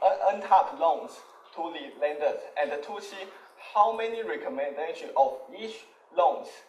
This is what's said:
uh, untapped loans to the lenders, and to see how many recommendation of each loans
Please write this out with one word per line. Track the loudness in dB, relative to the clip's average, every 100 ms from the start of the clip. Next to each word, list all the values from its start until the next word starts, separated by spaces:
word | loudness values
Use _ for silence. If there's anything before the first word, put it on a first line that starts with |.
uh, | 2 4 2
untapped | 0 6 6 6 2
loans | 2 2 -4 -14 -20 -20 -16 -10
to | -8
the | -8 -12 -2
lenders, | -2 0 -2 -2 -4 -4
and | -2
to | -4 -8 -10
see | -12 -12 -14 -16 -20 -20 0
how | 4 4 2
many | -4 -4
recommendation | -6 -6 -6 -4 -4 -4 -6 -8 -2 2
of | 2 0 -12 -12
each | -12 -12 -20 _ _ 4
loans | 4 2 -4 -16